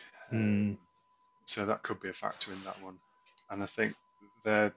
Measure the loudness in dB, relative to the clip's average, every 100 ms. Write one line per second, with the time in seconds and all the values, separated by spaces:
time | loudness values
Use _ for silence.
0 | -14 -20 -4 0 4 4 2 -2 -10 _
1 | _ _ _ _ 2 2 2 -2 -4 -6
2 | -8 -6 -6 -6 -8 -8 -10 -12 -14 -18
3 | _ _ _ -20 -12 -8 -6 0 0 -2
4 | _ _ -20 _ 2 4 4